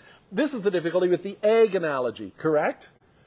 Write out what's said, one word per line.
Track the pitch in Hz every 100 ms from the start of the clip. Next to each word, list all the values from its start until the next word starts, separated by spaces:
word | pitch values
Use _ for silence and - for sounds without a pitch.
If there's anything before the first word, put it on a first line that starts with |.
| - - -
This | 190 294
is | 262
the | 196
difficulty | 180 160 180 180
with | 175
the | 196 196
egg | 214 226 220
analogy, | 185 160 135 123 107 98 -
correct? | 160 151 190 - - _ _ _